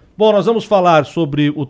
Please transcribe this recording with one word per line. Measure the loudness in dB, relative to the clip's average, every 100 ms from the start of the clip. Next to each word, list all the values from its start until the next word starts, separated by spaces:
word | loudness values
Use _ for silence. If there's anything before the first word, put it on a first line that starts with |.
| _ -2
Bom, | 2
nós | 2 0
vamos | -2
falar | 0 0 2 2
sobre | 0 -4 -4 -2 -2
o, | -4 -8